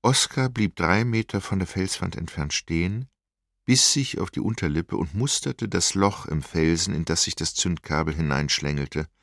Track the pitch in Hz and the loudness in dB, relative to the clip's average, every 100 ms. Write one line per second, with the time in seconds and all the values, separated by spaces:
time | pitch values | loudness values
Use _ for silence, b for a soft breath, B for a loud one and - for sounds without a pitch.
0 | 117 131 - - 131 117 101 - 85 98 | 2 2 0 0 -2 2 -2 2 2 4
1 | 120 113 110 98 - 95 90 95 92 - | 4 0 0 -4 -2 -2 -2 -2 -4 -2
2 | 90 - 82 - 73 - - 82 90 107 | -4 -4 -8 -6 -4 -4 0 0 0 -2
3 | 131 _ _ _ _ _ - 131 - 143 | -8 _ _ _ _ _ 2 4 6 2
4 | 135 - - - - 113 82 73 - - | -2 -4 -4 -2 -2 0 0 0 -2 -4
5 | 82 90 139 - 143 - 110 90 - 98 | -2 0 0 0 -4 -4 -2 0 2 4
6 | 98 98 - 78 69 82 80 82 98 80 | 2 2 -4 -4 -2 2 4 4 0 -2
7 | 80 82 - - 78 - 90 82 - 76 | 0 0 0 -2 -4 -2 -2 -2 -2 0
8 | 78 78 78 69 73 - 71 73 69 - | 0 0 0 0 0 0 -2 -2 -2 -4
9 | 73 _ | -6 _